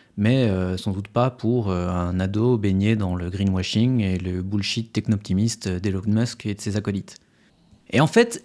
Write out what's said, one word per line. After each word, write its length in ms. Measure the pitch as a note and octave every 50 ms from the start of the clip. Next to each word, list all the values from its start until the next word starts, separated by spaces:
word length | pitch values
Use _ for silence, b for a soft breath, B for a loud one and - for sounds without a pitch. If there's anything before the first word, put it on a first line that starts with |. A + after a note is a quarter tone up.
| b b b
mais, 320 | - G#2 A2 B2+ C3+ B2+ A2
euh, 280 | F#2+ F#2 F#2 F2+ F#2 F#2
sans 120 | - G#2+
doute 160 | F#2+ G2 G2+
pas 240 | - - A#2+ B2 C3
pour, 400 | B2+ - - A2 A#2+ B2 A2 G2
euh, 180 | F#2 F2+ F2+ F2
un 300 | F2+ F2+ F2 F2 F2+ F#2
ado 400 | F#2 F#2+ G2+ G#2+ A2+ B2 B2 A2
baigné 380 | G2+ G2+ F#2+ F#2+ G2+ A2 A2+
dans 180 | G#2+ G2+ F2+ F2+
le 160 | F2+ F2 F2
greenwashing 680 | F2+ G2 G2 G2 F#2+ F#2 F#2 - - G#2+ A#2 B2+ C3 A#2
et 180 | G#2 F#2+ F#2 F#2
le 240 | F2+ F#2 F2+ F#2 F#2
bullshit 500 | F#2+ G#2 G2+ F#2+ - - A#2 A2+ - -
technoptimiste 760 | G#2+ G#2 - A2 G2+ - - F#2 F#2+ A2 A2+ A2+ - - G2+
d'Elon 340 | F2+ F2+ F#2+ G#2 F#2 F#2+ F#2+ G#2
Musk 360 | G#2 A2 A#2+ A#2 - - -
et 80 | G#2+ G2+
de 40 | -
ses 160 | - G#2+ G2
acolytes. 440 | G#2+ G2 G#2+ G2 G2 - - - - b b b b b b b b b _ _ - _ - -
Et 80 | B2
en 60 | D3+
fait, 380 | - - A3+ A#3+ A#3 - - -